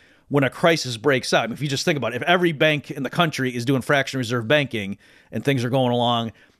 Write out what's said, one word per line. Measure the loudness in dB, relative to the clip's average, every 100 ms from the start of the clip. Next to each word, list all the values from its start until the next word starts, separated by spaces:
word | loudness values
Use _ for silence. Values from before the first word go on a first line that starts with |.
| _ _ _
when | 2
a | 2
crisis | 2 2 2 -2 -2
breaks | 0 0 2
out, | 0 0
if | -4
you | -4
just | -2
think | -2 -2
about | -2
it, | -4
if |
every | 2 4 2
bank | 2 2 2 -4
in | -8
the | -4
country | 0 0 0 -4
is | -2
doing | 0 0
fractional | 2 0 0 -4
reserve | -4 -4 2
banking | 2 2 -4 -6 -8 _ -20 _
and | -4
things | -2 0
are | 0
going | 0 0
along, | 2 0 0 -2 -10 _ _